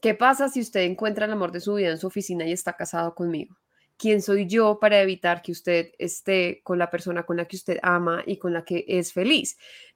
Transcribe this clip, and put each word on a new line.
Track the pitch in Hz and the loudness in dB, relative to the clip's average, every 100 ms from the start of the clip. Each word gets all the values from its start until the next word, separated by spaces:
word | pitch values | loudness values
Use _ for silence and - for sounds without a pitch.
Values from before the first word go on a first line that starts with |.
¿qué | 226 | 0
pasa | 214 247 269 269 | 4 4 4 0
si | 269 | -2
usted | 226 196 | -2 0
encuentra | 180 185 220 208 214 | 0 0 -4 -2 -4
el | |
amor | 214 175 | -2 -4
de | 175 | -4
su | 190 | -2
vida | 208 180 | 0 0
en | 160 | 0
su | 185 | -4
oficina | 202 190 175 165 | -6 -6 -4 -4
y | |
está | 180 - | -4 -6
casado | - 175 170 170 | -8 -6 -4 -4
conmigo? | 170 175 160 - _ _ _ _ - | -4 -4 -4 -8 _ _ _ _ -4
¿Quién | 220 208 | 2 2
soy | 196 202 180 | 2 0 2
yo | 226 214 208 | 2 4 4
para | 214 202 | 6 6
evitar | 190 180 175 170 | 4 2 0 -2
que | - | -4
usted | 170 - 170 165 - | -6 0 0 0 -6
esté | 175 - - 190 175 - | -8 -6 0 2 2 -2
con | - 175 | -4 -2
la | 175 | -2
persona | 175 175 175 | -2 -4 -6
con | 170 170 | -4 -4
la | |
que | 170 185 | -4 -8
usted | - 170 | -4 -2
ama | 180 175 170 170 - | 2 2 2 -2 -4
y | 196 | -4
con | 180 | -4
la | 170 | -4
que | 165 175 - | -4 -4 -2
es | 180 170 | -2 -2
feliz? | 180 208 214 - - - - - | -2 0 0 -2 -10 -18 -20 -14